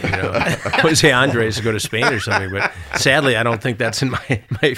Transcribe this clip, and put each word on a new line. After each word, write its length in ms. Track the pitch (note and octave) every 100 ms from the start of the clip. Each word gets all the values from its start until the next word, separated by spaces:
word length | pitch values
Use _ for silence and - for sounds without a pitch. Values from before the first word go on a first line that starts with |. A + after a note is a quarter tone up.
| -
you 40 |
know, 200 | - -
<laughs> 480 | A2+ F3 D#3+ - -
Jose 300 | E3 D#3 D#3
Andres 460 | B2+ C3+ B2 A2+ G#2
to 40 |
go 100 | A2+
to 80 | G#2+
Spain 260 | - A2 C#3
or 140 | B2
something. 300 | F#2+ G#2 F#2+
But 220 | G2 - - - -
sadly, 400 | C#3 C#3 C#3 A2
I 60 |
don't 180 | A#2 A2+
think 160 | B2+ G#2+
that's 240 | A#2 -
in 80 | C3+
my, 100 | B2+ -
<laughs> 140 | A#2 - A2+
my 140 | C#3+